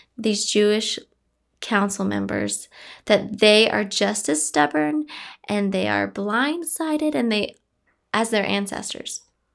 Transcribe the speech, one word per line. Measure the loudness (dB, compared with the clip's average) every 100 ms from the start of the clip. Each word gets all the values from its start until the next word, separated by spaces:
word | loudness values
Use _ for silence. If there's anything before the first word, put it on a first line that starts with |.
| _ -4
these | -2 0
Jewish | 0 2 4 2 -2 -6 -10 _ _ _ _ -12
council | -2 0 0 -2
members | -2 -2 -2 -2 -4 -6 -10 -20 -20 -8 0
that | 0 0 4
they | 6 8 6
are | 2
just | -2 0 0 -2 -2
as | -2 0
stubborn | 2 2 2 0 -2 -4 -10 -16 -14 -4
and | -2 0
they | 0 0
are | 0 0
blindsided | -2 -2 0 0 -2 -4 -4 -2 0 0
and | 0 0
they, | 0 -2 -8 _ _ _ _ _
as | -2 0
their | 0 0
ancestors. | -2 -2 -6 -8 -10 -10 -12 _ _ _